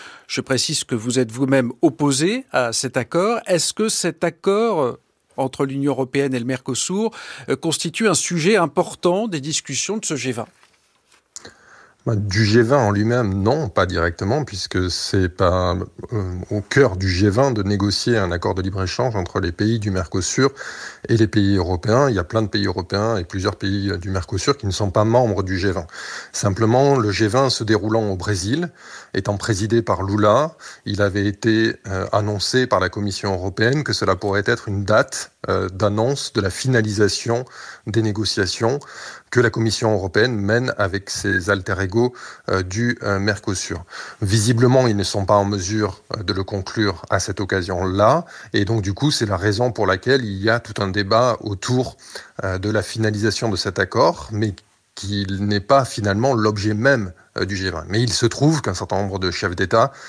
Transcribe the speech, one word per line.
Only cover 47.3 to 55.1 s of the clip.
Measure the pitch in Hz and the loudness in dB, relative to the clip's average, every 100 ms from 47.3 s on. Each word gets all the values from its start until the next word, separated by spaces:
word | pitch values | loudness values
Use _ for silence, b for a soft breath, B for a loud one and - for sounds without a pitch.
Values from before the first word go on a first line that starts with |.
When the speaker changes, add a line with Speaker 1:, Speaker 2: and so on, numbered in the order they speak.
| 95 | -6
Speaker 2:
occasion-là. | 98 98 87 90 92 98 107 156 175 B B | -2 -2 -2 -2 -2 4 4 4 0 B B
Et | - | -2
donc, | 101 113 | 0 0
du | 98 | -2
coup, | 92 147 | 0 0
c'est | - 110 | 0 0
la | 92 | 0
raison | 107 101 123 | 0 0 0
pour | 113 95 | 0 0
laquelle | 95 127 135 | 0 2 0
il | 110 95 | 0 -2
y | 107 | 0
a | 117 | 0
tout | 113 110 | -2 -4
un | 98 | -4
débat | 101 98 110 123 110 | -2 2 2 2 0
autour, | 104 98 - 127 123 - B B B B | -4 -6 -2 0 0 -6 B B B B
euh, | 95 92 | -4 -2
de | 104 | 0
la | 107 | -2
finalisation | - 113 110 107 110 - 117 | -2 -2 -2 2 0 0 -2
de | 92 | -2
cet | 104 98 | -2 -2
accord, | 98 113 160 - - | 0 2 2 2 -6
mais | 107 107 92 _ _ _ - | -2 -2 -4 _ _ _ -12
qui | 101 | -6